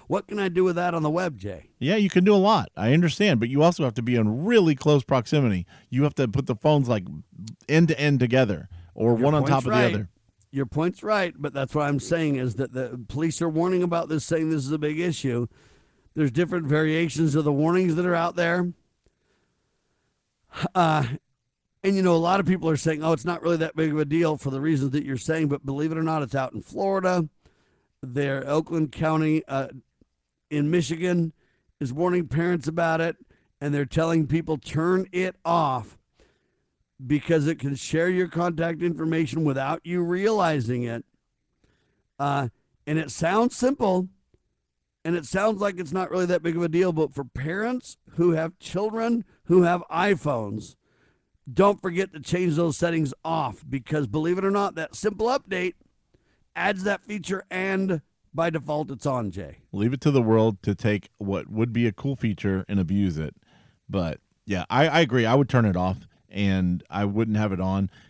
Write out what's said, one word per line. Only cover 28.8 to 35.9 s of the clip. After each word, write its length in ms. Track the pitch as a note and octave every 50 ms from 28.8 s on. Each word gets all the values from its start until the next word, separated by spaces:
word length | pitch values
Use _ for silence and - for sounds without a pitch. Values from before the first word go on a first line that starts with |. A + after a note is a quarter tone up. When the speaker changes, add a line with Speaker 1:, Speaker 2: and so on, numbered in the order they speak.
| D#3 C#3+
Speaker 1:
County, 500 | - - E3 D#3 D#3 D#3 D#3 D#3 D#3 D#3+ -
uh, 220 | - C3+ C3+ C3 - C3+ B2+ _ _ _ _ _ _ _ _ _ _ _ _ _ -
in 220 | D3 D3 C#3+ D3+
Michigan 640 | E3+ F3+ D3 A#2+ E3 D#3+ F3 F3+ F3+ F3 E3 D#3+ - _ _ _ _ _ _ _ _ -
is 120 | C#3+ A#2+
warning 360 | B2+ D3+ F3 F3+ F3+ F3+ E3 B2+
parents 380 | B2+ D#3+ E3+ F3 F3+ E3 -
about 360 | D#3+ D#3+ E3+ E3+ E3 D#3+ D#3+
it, 140 | E3 E3+ D#3 _ - _ _ _ _ _ _ -
and 140 | C#3+ D3 C#3+
they're 100 | C#3+ C#3
telling 420 | - - D#3+ E3 E3 E3+ E3 D3+
people, 300 | A#2 D3+ E3+ D#3+ D#3 D#3
"Turn 500 | B2 - - - D3+ E3 F3 F#3 F#3+ F#3+ F#3+
it 240 | - F3+ F#3 F#3 - _ -
off," 540 | E3 E3+ F3 D#3 C#3 C3 A#2+ G#2+ -